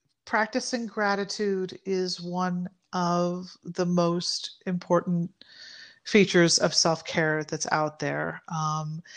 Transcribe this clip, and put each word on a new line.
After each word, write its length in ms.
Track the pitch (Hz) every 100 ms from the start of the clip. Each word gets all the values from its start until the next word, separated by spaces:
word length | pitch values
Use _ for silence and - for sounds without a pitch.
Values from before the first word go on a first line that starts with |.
| _ _ -
practicing 640 | 220 214 254 - 220 233
gratitude 920 | 214 208 202 196 - 208 190 185 - -
is 340 | 190 185 175
one 480 | 175 180 180 180 180 _ _
of 600 | 185 175 175 175 180 180 -
the 220 | - 170 180
most 680 | 175 170 175 - - - - -
important 640 | 180 - 175 - 175 170 _ - - - - - -
features 540 | - 220 175 180 170 -
of 160 | 175
self-care 720 | - 175 160 - - 160 156
that's 240 | 151 156 -
out 280 | 156 151 151
there, 420 | 147 147 160 175 -
um, 560 | 165 156 156 156 160 -